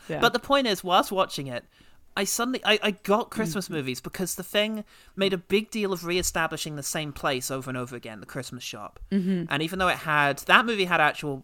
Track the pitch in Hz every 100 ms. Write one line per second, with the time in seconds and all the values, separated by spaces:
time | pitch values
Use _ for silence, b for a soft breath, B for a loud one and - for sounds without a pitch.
0 | - 151 233 233 - 277 254 190 185 185
1 | 285 190 - - 135 120 - b b b
2 | - - 196 - 240 262 - 214 214 190
3 | - 208 - - 175 160 180 160 131 123
4 | - - 185 - 180 208 214 220 208 b
5 | b - 190 185 - 196 220 220 196 180
6 | 170 180 175 180 160 156 160 151 139 170
7 | 151 135 160 131 123 135 131 127 120 120
8 | 113 107 - 139 127 123 - 113 101 -
9 | - 196 185 185 165 143 160 185 185 143
10 | 160 151 143 139 - 190 233 214 180 170
11 | 151 - 151 135